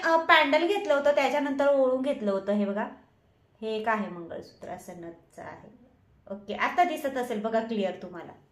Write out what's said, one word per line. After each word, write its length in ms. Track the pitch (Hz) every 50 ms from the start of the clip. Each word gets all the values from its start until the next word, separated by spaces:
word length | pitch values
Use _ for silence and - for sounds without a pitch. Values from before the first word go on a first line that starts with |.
| 339
अ, 140 | 330 330 320
पॅन्डल 500 | 330 - 339 311 302 277 285 311 339 339
घेतलं 260 | 403 403 - 302 294
होतं, 180 | 277 285 285
त्याच्यानंतर 560 | 285 302 330 247 269 294 277 285 269 277 277 285
ओळून 340 | 285 277 262 254 254 262
घेतलं 300 | 262 285 277 - 214 202
होतं. 200 | 196 196 190 -
हे 140 | 202 208 202
बघा, 200 | 202 202 208 233 - - - - _ _ _ _ _ _ _ _ _ _ _
हे 140 | 220 220 220
एक 120 | 214 214 233
आहे 200 | 220 208 196 175
मंगळसूत्र, 600 | 175 175 170 165 160 - - - - _ - -
असं 240 | 180 185 - - 175 175
नथचं 400 | 170 170 165 - _ _ _ -
आहे. 360 | - 160 156 - - - - - - _ _ _ _ _ _ _ _ -
ओके, 220 | 196 202 - - -
आता 300 | - - - 262 320 359
दिसत 340 | 349 311 311 - 269 262 262
असेल 240 | 240 - 240 208
बघा 180 | 208 226 220 226
क्लिअर 320 | 220 226 233 208 190 180
तुम्हाला. 400 | 180 - - 175 175 170 151 156 - - _ _